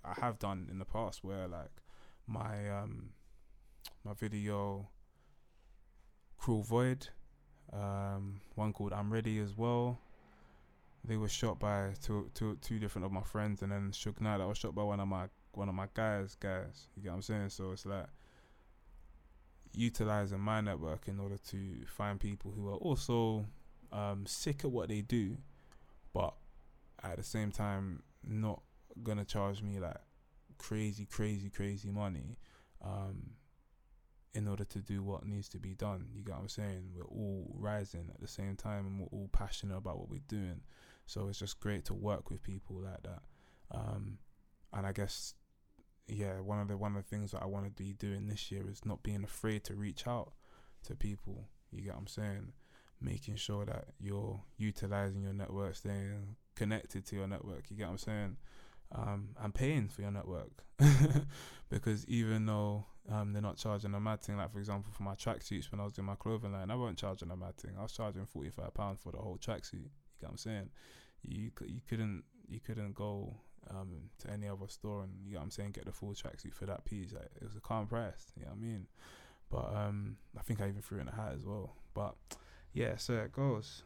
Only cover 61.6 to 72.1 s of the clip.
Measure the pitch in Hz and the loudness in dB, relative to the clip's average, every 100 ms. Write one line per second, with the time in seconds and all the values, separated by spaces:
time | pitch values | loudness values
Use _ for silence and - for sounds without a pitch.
61.6 | - 110 110 104 - 117 110 110 107 104 | 0 2 4 2 4 4 6 4 4 4
62.6 | 104 104 101 - - 107 104 104 104 - | 2 0 -2 -10 -2 0 2 2 0 0
63.6 | 113 101 101 101 110 107 - 101 90 104 | 0 2 2 2 2 0 0 0 0 -2
64.6 | 101 101 104 107 98 98 120 - - 101 | -2 -2 -2 -4 -2 0 0 0 -2 -4
65.6 | - 101 101 - 98 101 110 110 104 98 | -2 -2 -2 -2 -4 -2 0 0 0 -2
66.6 | 92 123 117 85 101 95 82 90 90 - | 0 0 0 0 -2 -2 -4 -4 -6 -8
67.6 | - 95 110 - 107 92 98 - - - | -8 -6 -4 -2 -2 -2 -4 -4 -6 -4
68.6 | 87 - 101 98 87 - 104 92 - 104 | -2 0 0 -2 -6 -6 -4 -4 -2 -2
69.6 | - - 143 - - - - - 110 104 | -4 -8 -10 -14 -20 -12 -10 -6 -4 -4
70.6 | 95 - - - - - - - 110 - | -4 -12 -18 -20 -20 -12 -6 -4 -4 -6
71.6 | - 120 - 110 107 | -6 -6 -2 0 0